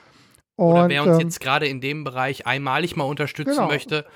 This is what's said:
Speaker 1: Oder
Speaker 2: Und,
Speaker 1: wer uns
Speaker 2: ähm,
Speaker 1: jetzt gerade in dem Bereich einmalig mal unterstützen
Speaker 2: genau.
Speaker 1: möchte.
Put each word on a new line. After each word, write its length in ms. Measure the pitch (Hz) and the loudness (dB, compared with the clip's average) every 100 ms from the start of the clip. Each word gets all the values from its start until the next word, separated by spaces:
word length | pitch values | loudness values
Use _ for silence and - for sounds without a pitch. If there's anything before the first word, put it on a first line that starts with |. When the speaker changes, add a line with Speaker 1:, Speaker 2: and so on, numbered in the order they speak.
| _ _ _ _ _ - | _ _ _ _ _ 0
Speaker 1:
Oder 260 | 170 170 | 4 6
Speaker 2:
Und, 60 | 175 | 4
Speaker 1:
wer 140 | 143 | 4
uns 100 | 151 165 | 4 4
Speaker 2:
ähm, 20 | |
Speaker 1:
jetzt 180 | 170 - | 2 -2
gerade 280 | 135 143 147 | -2 0 0
in 140 | 135 | -4
dem 220 | 135 151 | -6 -6
Bereich 440 | 143 127 131 139 117 | -6 -4 -4 -4 -4
einmalig 480 | 135 139 139 170 - | -4 -2 -2 -2 -2
mal 80 | |
unterstützen 480 | 139 147 143 - 147 285 | -4 -4 -6 -6 -4 -2
Speaker 2:
genau. 120 | 175 | 0
Speaker 1:
möchte. 380 | 143 - 156 147 | -2 -2 -6 -6